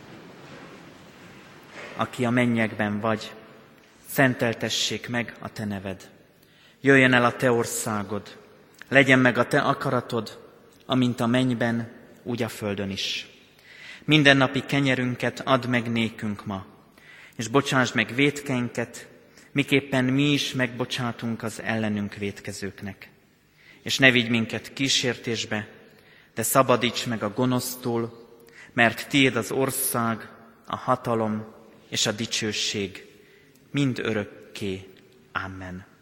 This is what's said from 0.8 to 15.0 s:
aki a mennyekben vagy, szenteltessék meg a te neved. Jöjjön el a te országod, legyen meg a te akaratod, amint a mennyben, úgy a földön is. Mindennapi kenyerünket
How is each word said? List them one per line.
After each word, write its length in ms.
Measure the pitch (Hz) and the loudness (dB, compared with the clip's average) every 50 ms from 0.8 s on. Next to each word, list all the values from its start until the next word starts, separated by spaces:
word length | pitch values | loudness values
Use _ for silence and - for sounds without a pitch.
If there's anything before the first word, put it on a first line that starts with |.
| - - - - - - - - - - - - - - - - - - - - - - - | -20 -20 -20 -20 -20 -20 -20 -20 -20 -20 -20 -20 -20 -20 -20 -20 -20 -20 -18 -16 -16 -12 -6
aki 300 | - 113 - - - 123 | -6 -4 -4 -2 -2 0
a 40 | 117 | 2
mennyekben 720 | 120 123 123 120 117 117 110 107 104 104 107 104 104 104 | 2 2 2 4 2 2 0 0 0 -2 -2 0 0 0
vagy, 340 | 107 113 110 104 - - - - - - - - - - - _ _ _ _ _ - | 0 0 0 0 -4 -10 -16 -18 -20 -20 -20 -20 -20 -20 -20 _ _ _ _ _ -16
szenteltessék 1000 | - - - 139 127 120 - 127 117 110 - - 110 - - - - 113 104 - | -6 2 2 4 4 4 2 0 -2 -2 -2 -4 -4 -2 -2 -2 -2 -4 -6 -6
meg 280 | - 123 120 113 - - - | -6 -4 -4 -6 -6 -10 -14
a 120 | - - | -14 -14
te 140 | - - 110 | -10 -8 -6
neved. 440 | 104 101 98 92 98 92 - - - - - - _ _ _ _ _ _ _ _ - _ - | -6 -6 -6 -6 -8 -8 -10 -12 -20 -20 -20 -20 _ _ _ _ _ _ _ _ -20 _ 0
Jöjjön 320 | - 135 139 135 131 127 127 | 6 6 8 8 8 6 6
el 120 | 123 120 | 6 4
a 100 | 120 117 | 4 2
te 160 | - 135 127 | 2 2 2
országod, 880 | 120 117 120 - - - - 123 107 104 98 95 107 101 - - - - - - - - - _ _ - - | 4 2 0 -2 -4 -6 -4 -4 -4 -4 -4 -6 -8 -8 -10 -12 -20 -20 -20 -20 -20 -20 -20 _ _ -18 -4
legyen 320 | - 127 139 139 131 131 127 | 4 6 6 8 8 6 6
meg 180 | 127 123 110 | 6 4 4
a 100 | 120 120 | 2 2
te 140 | - - 143 | 2 2 2
akaratod, 880 | - 131 143 - - 143 127 123 - - 123 113 107 - - - - - - - - - _ _ - | 2 0 -2 -2 -2 -2 -2 -2 -2 -2 -4 -4 -4 -6 -12 -18 -20 -20 -20 -20 -20 -20 _ _ -6
amint 340 | - 131 127 127 123 113 - | -2 0 2 2 2 0 0
a 80 | 120 | 0
mennyben, 640 | 117 123 127 131 127 123 113 120 117 117 117 113 110 - - - - - - - | 2 2 2 2 2 0 0 0 0 0 -2 -4 -6 -12 -20 -20 -20 -20 -14 -8
úgy 200 | 127 120 113 117 | -6 -4 -4 -4
a 60 | 110 | -4
földön 400 | - - 110 104 101 98 101 98 | -4 -6 -4 -4 -4 -2 -4 -6
is. 380 | 95 - - - - - - - - - - _ _ _ - - - - - - - - - | -4 -6 -4 -6 -6 -8 -10 -12 -20 -20 -20 _ _ _ -20 -20 -20 -20 -20 -20 -18 -8 0
Mindennapi 600 | - 151 156 139 143 139 135 131 123 - 131 - | 4 4 6 8 8 8 6 6 2 2 -2 -2
kenyerünket 760 | - 143 139 139 135 127 123 | 0 0 2 2 2 2 0